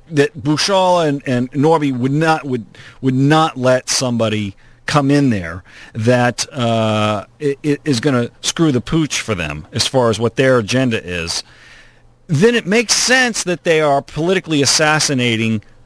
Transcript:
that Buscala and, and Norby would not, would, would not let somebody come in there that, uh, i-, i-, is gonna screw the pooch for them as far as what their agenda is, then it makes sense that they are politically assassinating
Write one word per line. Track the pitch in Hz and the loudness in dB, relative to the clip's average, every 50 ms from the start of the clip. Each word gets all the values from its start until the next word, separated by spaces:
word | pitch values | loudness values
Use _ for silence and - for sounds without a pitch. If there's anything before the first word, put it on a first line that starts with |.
| - - | -6 -6
that | 165 147 143 - - 151 | 0 0 0 0 -2 -6
Buscala | - 147 151 143 - 202 196 190 185 180 180 175 165 | -2 -2 -2 0 0 0 2 2 4 4 2 2 2
and, | 147 143 143 - | 0 -2 -4 -4
and | 139 127 123 127 127 | -4 -2 -2 -2 -4
Norby | - 143 139 160 165 156 147 139 131 | -2 0 2 4 4 2 2 -2 -2
would | 123 123 135 | -2 -2 0
not, | 139 151 165 160 160 147 139 | 0 2 2 2 0 0 -2
would, | 143 127 117 104 - - - - - - - | -4 -6 -6 -6 -10 -18 -20 -20 -20 -14 -4
would | 131 131 131 | -2 0 0
not | 131 139 143 156 160 160 151 - 131 | 2 2 4 4 4 2 0 -2 0
let | 123 127 127 131 - - | 2 2 2 2 0 -2
somebody | - - 135 123 120 113 113 110 107 107 104 98 - _ - - - _ - | -4 -2 -2 -2 0 0 0 0 0 -2 -4 -6 -8 _ -20 -20 -20 _ -8
come | - - 151 135 139 | -2 0 0 2 4
in | 143 143 143 131 | 2 4 4 2
there | 110 98 85 80 85 92 - - - - - - | 0 -2 -4 -8 -10 -12 -14 -18 -20 -20 -20 -14
that, | - 120 107 120 123 123 123 123 117 - - - | -8 -2 0 2 2 4 2 0 0 -4 -8 -8
uh, | - 131 120 117 113 113 110 110 107 107 107 107 107 101 - - _ - | -6 -4 -2 0 0 0 0 0 0 0 0 0 -2 -4 -6 -12 _ -6
i-, | 151 143 139 - - | -4 -4 -4 -2 -2
i-, | 151 143 - - | -2 -2 -2 0
is | 151 135 113 | -2 -2 0
gonna | 107 147 131 120 120 117 - - | 0 0 0 0 -2 -4 -8 -8
screw | - - - - 165 156 | -8 -6 -2 0 0 2
the | 131 147 | 2 0
pooch | - - 160 165 156 135 - - | -2 -2 -2 -2 -2 -2 -4 -6
for | - - 107 | -4 -6 -6
them | 87 82 76 73 76 - - | -4 -4 -8 -8 -10 -12 -10
as | - 113 - | -6 -4 -4
far | - - 131 120 113 | 0 0 0 2 2
as | 104 104 | 0 0
what | 117 113 - | -2 -4 0
their | - 135 131 127 123 | 2 2 4 4 2
agenda | 107 92 120 131 131 123 113 101 - | 0 0 0 0 0 0 -2 -4 -6
is, | 87 90 85 82 82 - - - - - - - - - - - - _ _ _ - _ _ _ - | -6 -8 -6 -6 -6 -8 -8 -10 -12 -20 -20 -20 -20 -20 -20 -20 -20 _ _ _ -20 _ _ _ -4
then | 160 135 196 240 240 | 0 2 4 4 2
it | 220 - | 2 0
makes | 165 208 240 233 - - | 0 0 0 0 0 0
sense | - - - 254 262 254 240 208 - - | -2 2 2 2 2 2 0 -2 -4 -4
that | 180 175 - - | -4 -6 -4 0
they | 180 160 156 | 0 2 2
are | 156 147 139 139 | 4 2 2 0
politically | - - - 147 160 180 190 185 - 160 160 143 | -2 -4 -8 -4 -2 0 0 -2 -2 -2 0 0
assassinating | 135 - - - 156 151 156 151 - - 143 123 123 120 113 110 113 113 110 107 - - - - - | 2 2 2 2 2 2 2 0 0 -2 -2 0 0 0 0 0 0 -2 -2 -4 -6 -10 -20 -20 -16